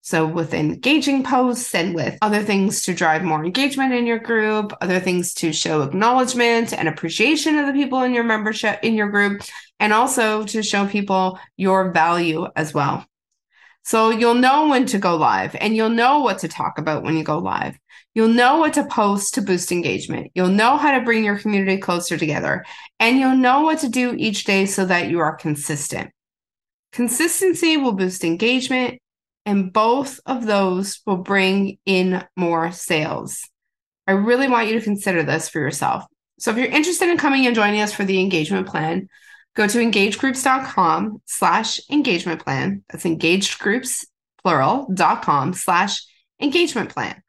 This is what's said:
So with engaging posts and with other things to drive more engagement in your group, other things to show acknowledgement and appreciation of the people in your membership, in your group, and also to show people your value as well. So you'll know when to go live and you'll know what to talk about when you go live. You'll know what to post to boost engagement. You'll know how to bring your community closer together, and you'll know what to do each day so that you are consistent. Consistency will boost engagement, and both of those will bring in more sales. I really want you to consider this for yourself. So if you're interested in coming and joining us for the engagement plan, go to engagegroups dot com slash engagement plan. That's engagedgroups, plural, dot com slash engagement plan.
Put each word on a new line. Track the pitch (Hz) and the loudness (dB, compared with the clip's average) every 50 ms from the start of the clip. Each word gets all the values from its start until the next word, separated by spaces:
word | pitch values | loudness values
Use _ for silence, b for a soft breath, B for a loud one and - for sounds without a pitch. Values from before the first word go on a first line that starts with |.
So | _ - - 165 160 | _ -2 0 0 0
with | 156 165 175 160 156 | 0 -2 -4 -4 -4
engaging | - 165 156 151 165 - - 254 302 311 262 285 277 269 | -2 -2 -2 -2 -2 -2 0 2 2 2 2 0 0 0
posts | 262 - 269 254 254 247 240 233 - - - | 0 0 0 2 2 0 0 -2 -6 -4 -2
and | 190 165 190 170 | -2 -2 -2 -2
with | 165 131 - - - | -2 -4 -4 -2 -2
other | 220 214 208 208 | 0 0 0 0
things | 196 214 202 196 190 202 220 - | 0 0 2 2 2 0 0 -2
to | - - | -4 -4
drive | 180 170 180 160 156 160 185 | -2 0 2 2 2 2 0
more | 175 156 151 | 0 -2 -2
engagement | 156 175 180 262 277 277 269 262 269 262 247 | -2 -2 -2 0 -2 0 0 0 0 0 0
in | 247 240 | 0 0
your | 233 233 220 | 0 -2 -2
group, | 226 226 233 220 214 214 214 214 208 202 - - | -2 -2 0 0 2 2 0 0 -2 -4 -6 -6
other | - 180 180 185 | -2 0 0 0
things | 185 190 180 180 175 - - | 0 0 -2 0 -2 -4 -6
to | - - 165 | -4 -4 -2
show | 156 - - 170 160 151 | -2 -2 -2 0 0 0
acknowledgement | 139 139 139 185 214 233 247 262 254 240 247 240 240 233 233 226 233 - - | 0 0 0 2 2 4 4 4 2 0 2 2 2 4 4 2 0 -2 -4
and | - - 156 | -2 -2 -2
appreciation | 156 - - 165 160 - 220 269 320 302 - 320 311 | -2 -2 -6 -6 0 0 2 2 2 2 2 0 2
of | 302 285 | 2 0
the | 277 | 0
people | 269 277 285 247 254 262 | 0 0 0 0 0 0
in | 254 254 | 0 2
your | 247 240 233 | 0 0 0
membership, | 233 220 214 208 214 214 - - 214 202 208 | 0 0 0 0 -4 -4 -2 -2 -2 -2 -2
in | - 226 226 | -2 0 0
your | 214 208 208 | 0 0 0
group, | 202 202 202 202 202 202 B B B B B B B _ | 2 2 2 2 0 -4 B B B B B B B _
and | 208 214 214 | 0 2 4
also | 220 247 277 269 254 226 214 214 214 220 | 2 2 2 2 0 0 0 0 -2 -4
to | 208 - 220 | -4 -4 -4
show | 208 208 - 202 202 | -4 -2 0 0 0
people | 196 202 208 202 202 196 190 185 185 185 B B B _ | 0 -2 -4 -2 0 0 0 0 0 -2 B B B _
your | - 185 190 190 190 185 185 | -2 0 2 4 4 2 2
value | 170 170 160 170 175 175 170 165 156 160 180 - - | 2 2 4 4 2 2 0 0 -2 -2 -6 -6 -4
as | - 156 151 - | -6 -6 -2 -2
well. | 151 139 139 - - - _ _ _ _ _ _ _ _ b b b b b b b _ | -2 0 0 -2 -4 -8 _ _ _ _ _ _ _ _ b b b b b b b _
So | - - 220 220 220 | -2 2 2 4 4
you'll | 233 220 240 233 | 4 4 4 4
know | 233 247 254 254 269 302 311 302 | 4 6 4 4 4 4 4 4
when | 277 254 262 | 4 2 2
to | - - 196 | 2 0 0
go | 196 185 170 | 2 2 2
live | 160 151 120 104 95 92 139 - - | 2 2 2 2 2 -2 -4 -6 -4
and | - 214 220 | -2 0 0
you'll | 220 220 220 | 2 2 2
know | 233 233 233 254 285 294 | 2 2 4 4 4 4
what | 269 220 190 190 | 2 0 -2 -2
to | - 156 | -6 -8
talk | - - - - - - | -6 -4 -4 -4 -4 -4
about | 151 160 151 131 | -4 -2 -4 -2
when | 85 117 160 160 | -2 -2 -2 -2
you | |
go | 156 156 151 160 | -2 -2 -4 -2
live. | 180 190 - - - - 143 _ B B B B B B _ | -2 -4 -4 -4 -4 -6 -8 _ B B B B B B _
You'll | 226 220 226 | 2 4 4
know | 226 240 247 254 285 | 6 6 6 4 4
what | 311 320 302 302 | 4 2 2 2
to | 294 269 | 0 -2
post | 277 - - 214 202 202 196 196 - - | 0 0 0 2 2 2 0 -2 -4 -4
to | 254 | -4
boost | 202 196 185 175 180 - | -2 0 -2 -2 -2 -4
engagement. | 180 175 165 143 95 92 - - - - - - _ | -4 -2 -2 -2 -4 -4 -4 -6 -8 -8 -8 -6 _
You'll | 175 185 185 | 0 2 2
know | 190 202 220 240 277 294 | 4 4 4 4 4 4
how | 285 302 269 262 | 2 2 2 2
to | 233 | 2
bring | 233 233 220 | 2 0 2
your | 220 208 202 202 | 2 0 -2 -2
community | - 220 208 196 196 190 190 | -2 0 0 2 2 0 0
closer | 190 190 - 175 175 175 - 175 | -2 0 -2 -2 -2 -2 -4 -4
together, | 151 170 151 147 - - 69 71 185 B B B B B B _ _ | -2 -2 -2 -2 -2 -2 -2 -2 -4 B B B B B B _ _
and | 220 233 254 262 | 2 2 4 4
you'll | 269 262 262 | 4 4 4
know | 262 254 247 254 285 | 4 4 4 4 4
what | 311 320 320 311 | 4 2 0 0
to | 311 247 | -2 -2
do | 226 262 247 247 233 | 0 0 0 0 -2
each | - - 220 202 208 - | -2 -4 -2 -4 -4 -2
day | - 196 196 196 | 0 2 2 2
so | 196 196 - 190 | 0 0 -2 0
that | 185 185 175 175 - | 0 0 0 0 -2
you | 160 175 | 0 0
are | 160 151 156 | 0 -2 -2
consistent. | - - 160 151 147 - - 156 143 - - - 90 80 - _ _ _ _ _ _ _ _ _ _ _ _ _ _ _ _ | -4 -4 -4 -4 -4 -4 -6 -6 -6 -6 -8 -8 -8 -10 -12 _ _ _ _ _ _ _ _ _ _ _ _ _ _ _ _
Consistency | - - 240 233 240 - 320 339 330 - 392 370 339 339 - 330 320 | -4 -4 -2 -2 0 0 0 0 0 2 2 0 2 2 2 2 2
will | 302 277 247 | 2 2 0
boost | 208 190 190 185 185 - - | 0 0 -2 -2 -2 -4 -2
engagement, | 170 165 175 214 233 254 254 254 - 269 254 254 233 - - _ _ _ _ _ _ _ _ _ | -2 -2 0 0 0 0 0 0 -2 -2 -2 -2 -2 -6 -10 _ _ _ _ _ _ _ _ _
and | 208 202 202 190 185 | 0 0 0 0 0
both | - 214 214 233 240 277 269 269 - - _ | 0 0 2 2 2 0 0 -6 -10 -14 _
of | - 262 247 233 | -6 -6 -4 -2
those | 214 208 202 196 185 185 180 196 196 - - _ | 0 0 2 2 0 0 -2 -4 -6 -8 -10 _
will | 220 190 180 | -4 -4 -4
bring | 190 - 196 196 190 190 190 196 196 196 - _ _ | -2 -2 0 2 2 2 2 0 0 -2 -6 _ _
in | 190 190 185 185 185 180 - - - _ | 0 0 2 2 2 0 -2 -4 -8 _
more | - 180 170 170 165 165 170 | -4 -2 0 0 0 -2 -4
sales. | 180 - - - 175 156 151 160 - - - - - - - - _ _ _ _ _ _ _ _ _ _ _ | -6 -10 -4 -2 -2 -2 0 -2 -6 -8 -8 -10 -12 -14 -14 -18 _ _ _ _ _ _ _ _ _ _ _
I | - | 0
really | 190 196 202 226 240 254 277 262 | 0 2 2 2 2 2 2 2
want | 247 233 226 214 | 2 0 0 0
you | 220 233 | -2 -2
to | 220 | -2
consider | 208 202 196 - 202 180 170 | -2 -4 -2 -2 -2 0 0
this | 156 143 139 160 151 - | 0 0 -2 -4 -4 -6
for | - 160 | -4 -4
yourself. | 143 139 156 - - 131 127 - - _ _ _ _ _ _ _ | -4 -2 -2 -2 -2 -2 -2 -4 -6 _ _ _ _ _ _ _
So | - 233 | -4 -2
if | 220 | -2
you're | 233 262 254 | 0 -2 0
interested | 262 294 302 359 349 - 381 339 | 2 0 0 0 0 0 2 2
in | 349 320 | 2 2
coming | - 302 269 269 262 | 2 2 2 4 2
and | 247 240 | 2 2
joining | 220 208 208 208 214 | 2 2 2 2 0
us | 214 202 | -2 -2
for | 208 - 202 | -2 -4 -2
the | 190 196 190 | 0 0 0
engagement | 185 196 185 160 156 156 196 190 180 | 2 2 0 -2 0 0 -2 -4 -4
plan, | - - 165 156 160 165 190 196 B B B B B B B B B _ | -4 -4 -4 -4 -2 -4 -4 -6 B B B B B B B B B _
go | - 214 | -2 0
to | 202 202 240 | 2 2 2
engagegroups | 233 233 208 214 196 214 202 - - 269 254 262 | 2 2 2 2 2 2 0 -2 -2 -2 -2 0
dot | - 269 262 269 269 | 0 0 0 0 -2
com | - - - 185 160 160 165 202 220 214 - _ | -4 -2 0 2 2 2 0 -2 -6 -8 -12 _
slash | - - - 196 175 175 208 220 - - - - _ | -12 -6 -2 0 2 2 2 0 -2 -6 -6 -6 _
engagement | 277 302 269 254 185 175 180 180 160 160 | 0 0 2 2 0 0 -2 -4 -6 -6
plan. | - - 139 131 135 190 202 196 _ _ | -4 -4 -4 -2 -2 -4 -4 -6 _ _
That's | - 156 - | -16 -6 -4
engagedgroups, | 180 165 160 - 165 175 196 196 - - - - 185 202 254 247 - - - - _ _ _ _ _ _ _ | -2 -2 0 2 2 2 2 0 -2 -6 -4 -2 -2 -2 -2 -2 -4 -8 -8 -8 _ _ _ _ _ _ _
plural, | _ 185 165 143 131 147 214 277 277 - | _ 0 2 2 2 2 2 0 -2 -4
dot | 190 180 175 160 214 - | 0 2 2 2 2 0
com | - - 151 139 131 139 180 | 0 0 2 2 2 0 -4
slash | - - - 175 175 190 202 - - b b b b b b _ _ | -4 -2 0 2 2 2 0 -2 -8 b b b b b b _ _
engagement | - 285 262 349 349 320 - 240 170 - | -4 -2 0 0 0 0 -2 -4 -6 -6
plan. | - - 117 - - - _ | -6 -8 -8 -8 -8 -14 _